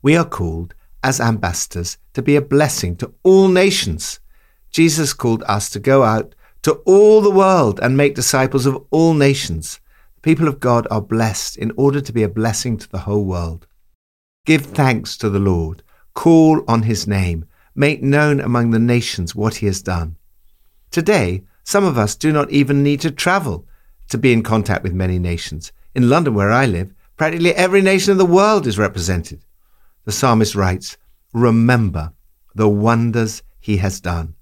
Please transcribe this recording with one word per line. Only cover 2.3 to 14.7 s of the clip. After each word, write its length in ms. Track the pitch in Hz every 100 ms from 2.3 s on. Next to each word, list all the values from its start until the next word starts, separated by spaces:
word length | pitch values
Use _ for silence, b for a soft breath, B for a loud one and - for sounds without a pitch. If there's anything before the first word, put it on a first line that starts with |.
| 143
a 40 |
blessing 540 | 143 147 147 - 90 87
to 140 | 117 _
all 240 | 185 190 190
nations. 720 | 185 196 190 - 78 - - - - _ _ -
Jesus 420 | - 165 156 143
called 300 | - 123 113 -
us 200 | 101 104
to 100 | 104
go 240 | 107 135
out 320 | 117 110 - _ _ -
to 120 | - 156 -
all 340 | 190 208 214
the 100 | 202
world 500 | 196 190 185 123 95
and 140 | 120 135
make 180 | 143
disciples 520 | 143 - 139 131 139 127
of 180 | 131 -
all 220 | 151 165
nations. 680 | 156 139 139 - 80 78 - _ _ _
The 60 | _
people 260 | - 151 156
of 140 | 135
God 260 | 127 120 113
are 80 | 110
blessed 560 | 98 113 113 92 - -
in 160 | 110 -
order 240 | 139 139
to 120 | 135
be 100 | 113
a 60 | 107
blessing 500 | 107 113 110 127 110
to 100 | -
the 120 | 95
whole 240 | 98 104
world. 420 | 98 90 85 82 _ _ _ _ _ _ _ _ -
Give 180 | 156
thanks 520 | 139